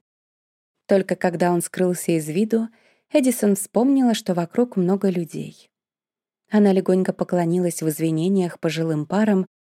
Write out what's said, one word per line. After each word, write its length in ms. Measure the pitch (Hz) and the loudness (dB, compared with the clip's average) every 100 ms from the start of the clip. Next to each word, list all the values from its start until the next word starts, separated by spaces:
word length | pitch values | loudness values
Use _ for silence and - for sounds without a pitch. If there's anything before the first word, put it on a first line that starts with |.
| _ _ _ _ _ _ _ _ - | _ _ _ _ _ _ _ _ 0
Только 300 | 196 190 175 | 0 0 -2
когда 360 | 185 170 175 | -2 0 0
он 100 | 175 | 0
скрылся 500 | - - 180 175 - | -2 -2 -2 -2 -2
из 160 | 165 156 | -2 -2
виду, 400 | 165 220 226 226 _ _ _ _ | -2 0 -2 -4 _ _ _ _
Эдисон 440 | 302 262 240 208 196 | 0 2 2 0 0
вспомнила, 580 | - 202 269 269 240 | -2 0 2 4 2
что 200 | 214 - | 0 -2
вокруг 420 | 175 165 - 247 202 | -4 -2 -2 -2 0
много 320 | 175 196 196 | 0 0 0
людей. 600 | 180 160 156 156 - _ _ _ _ _ _ _ _ _ | -2 -6 -10 -14 -16 _ _ _ _ _ _ _ _ _
Она 220 | 214 202 | 4 4
легонько 400 | 190 180 185 185 | 4 2 2 0
поклонилась 720 | - 175 180 170 180 175 - | -2 -2 -2 0 0 -2 -2
в 60 | 160 | -4
извинениях 720 | 151 160 156 180 196 175 - | -2 -2 0 0 0 -2 -4
пожилым 480 | 165 156 165 151 147 | -4 -2 -2 -4 -2
парам 400 | 196 214 190 180 _ _ | 0 2 2 -2 _ _